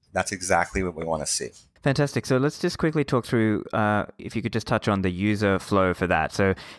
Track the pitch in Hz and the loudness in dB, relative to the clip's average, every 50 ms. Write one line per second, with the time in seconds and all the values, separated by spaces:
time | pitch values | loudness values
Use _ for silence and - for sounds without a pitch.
0 | _ _ - 92 92 - 104 90 90 90 92 85 87 - - 98 92 90 80 78 | _ _ -4 -4 -2 -2 -4 -6 0 2 2 2 2 0 -2 -2 -2 -2 -4 -6
1 | 82 82 80 78 71 - - - 65 - - - - _ _ _ - 143 131 - | -4 -2 -2 -2 -2 -2 -4 -4 -4 -8 -10 -16 -20 _ _ _ -2 0 2 2
2 | 143 143 - 120 - - 135 127 135 151 - - - 175 - - - 160 156 156 | 0 0 0 -4 -2 0 0 2 2 0 -2 -2 -4 -4 -2 0 -2 0 0 0
3 | 139 - 143 120 - - 131 117 110 110 107 92 - - - 113 107 104 107 104 | 0 2 0 0 0 0 0 2 2 2 2 0 -2 -4 -2 0 0 2 2 0
4 | - - - - - - - 117 95 107 - 113 - - 123 107 - 117 101 98 | -2 -4 -8 -12 -14 -8 -6 -4 -4 -2 -4 -4 -2 0 -2 0 2 2 2 2
5 | 92 92 90 87 101 107 107 101 104 98 98 92 - - 104 98 95 92 87 - | 2 0 0 0 0 0 2 2 2 2 2 2 0 2 2 4 4 4 2 0
6 | 92 87 90 80 78 - - - 98 95 92 - - - - | 0 2 2 2 0 0 0 2 2 2 2 0 -4 -12 -20